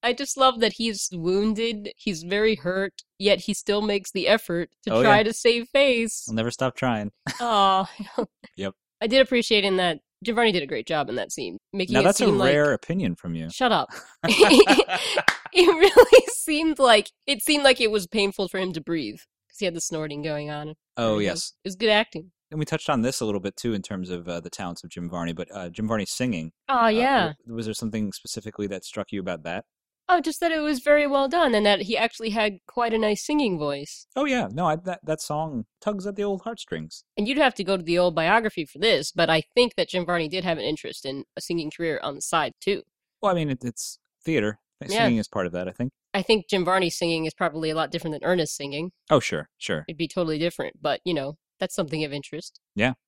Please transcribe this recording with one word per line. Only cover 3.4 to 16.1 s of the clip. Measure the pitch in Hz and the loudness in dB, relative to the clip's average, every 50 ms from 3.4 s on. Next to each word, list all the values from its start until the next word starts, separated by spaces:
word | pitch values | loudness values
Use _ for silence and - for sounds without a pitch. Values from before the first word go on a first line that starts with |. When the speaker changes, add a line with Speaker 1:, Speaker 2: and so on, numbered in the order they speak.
Speaker 1:
he | - - 202 | 2 -4 -6
still | - - - 202 208 | -6 -2 -2 0 0
makes | 208 214 202 202 190 - | 0 0 -2 -2 -4 -4
the | - 190 175 - | -6 -2 2 4
effort | 202 226 - - 175 170 175 - _ _ _ | 2 2 2 -2 -4 -4 -4 -6 _ _ _
to | - - | 0 2
Speaker 2:
Oh, | 113 | 4
Speaker 1:
try | 123 220 208 208 | 6 6 6 6
Speaker 2:
yeah. | 220 | 4
Speaker 1:
to | 214 226 | 2 -2
save | - - 240 233 240 233 - | 0 2 2 2 2 -2 0
face. | _ 285 277 277 254 233 226 220 - - - - | _ 4 4 4 4 2 0 -2 -4 -10 -10 -6
Speaker 2:
I'll | 110 | -4
never | 110 113 120 | -2 -2 -2
stop | - - 131 131 - | -2 -2 -2 -2 -2
trying. | - - 127 117 110 104 104 - _ _ | -2 -2 -2 0 -2 -4 -6 -10 _ _
<laughs> | - - - | -10 -8 -6
Speaker 1:
Aw. | 240 240 226 208 196 196 190 190 190 - - - 202 - - - 226 - _ _ _ - _ | -2 0 2 4 4 4 4 2 0 -2 -6 -14 -16 -10 -4 -6 -6 -6 _ _ _ -20 _
Speaker 2:
Yep. | - 98 98 - _ _ _ _ _ | -8 -8 -8 -8 _ _ _ _ _
Speaker 1:
I | - 233 | -4 2
did | 226 269 | 4 4
appreciate | 262 - 262 240 233 - 233 208 190 | 4 4 4 0 2 2 2 2 2
in | 196 190 185 | 2 2 2
that | 185 175 160 143 _ _ _ _ - | 2 0 -2 -4 _ _ _ _ -6
Giovanni | 214 233 214 240 220 | -4 0 2 2 4
did | 196 180 | 2 2
a | 147 135 | -2 -2
great | 151 120 113 | -6 -6 -4
job | - 165 151 143 - | -4 -2 -2 -2 -2
in | 117 | -4
that | 123 101 - | -6 -6 -6
scene, | - - - 90 85 98 _ _ - | -8 -8 -8 -10 -10 -12 _ _ -6
making | 196 185 180 - | -6 -4 0 2
Speaker 2:
Now, | - | 4
Speaker 1:
it | - | 6
Speaker 2:
that's | 185 202 - | 6 4 4
a | 277 | 4
Speaker 1:
seem | 214 202 196 | 2 4 4
like | 190 - 143 | 4 4 4
Speaker 2:
rare | 147 147 147 135 | 4 4 4 2
opinion | 107 - - 170 190 185 104 85 | 0 -2 -4 -4 -2 -2 -2 -4
from | - - 185 82 | -4 -6 -8 -6
you. | 165 - 80 | -6 -6 -8
Speaker 1:
Shut | - - 262 247 | -4 -2 0 2
up. | 214 165 135 - - - - - - _ - | 2 2 0 -2 -8 -18 -18 -20 -20 _ 0
<laughs> | |
Speaker 2:
<laughs> | - 220 - 359 415 330 247 415 - - 254 - - 185 180 - - - - - - - - - - - | 2 8 8 8 8 10 8 10 8 8 4 4 0 0 -4 -4 -2 -2 0 0 0 -2 -2 -10 -4 4
Speaker 1:
It | 359 359 339 | 6 6 6
really | 349 320 339 392 - 453 453 - | 6 6 6 6 10 10 10 12